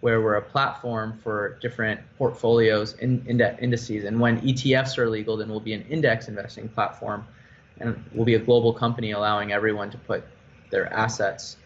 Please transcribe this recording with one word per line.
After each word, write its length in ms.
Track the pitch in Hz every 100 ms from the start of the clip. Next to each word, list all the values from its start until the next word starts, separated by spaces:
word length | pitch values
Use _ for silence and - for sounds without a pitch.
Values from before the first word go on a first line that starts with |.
where 200 | 123 113
we're 140 | 110
a 80 | 104
platform 760 | 104 139 135 - 123 113 110 110
for 360 | - 107 104 -
different 400 | 120 - 110 104 - -
portfolios 760 | 127 - 117 117 113 107 110
in, 300 | - 123 123 127
inde-, 300 | 120 113 -
indices. 440 | 123 117 - 107
And 160 | 101 110
when 180 | 120 117 135
E 60 |
T 220 | 131 139
Fs 240 | 131 131 -
are 100 | 120
legal, 280 | 110 107 110
then 120 | 107
we'll 120 | 107
be 120 | 107
an 120 | 107 92
index 400 | 156 143 110 -
investing 400 | 104 98 - 110
platform, 580 | 113 - - 110 104 107 - - - _ -
and 220 | 117 113 -
we'll 140 | - 113
be 80 |
a 40 | 113
global 340 | 113 120 117
company 400 | 113 120 113 110
allowing 400 | 104 104 104 104
everyone 380 | 104 110 104 101
to 80 | 101
put 260 | - 95 73 - - - -
their 220 | 98 -
assets 640 | - 113 - 101 - - -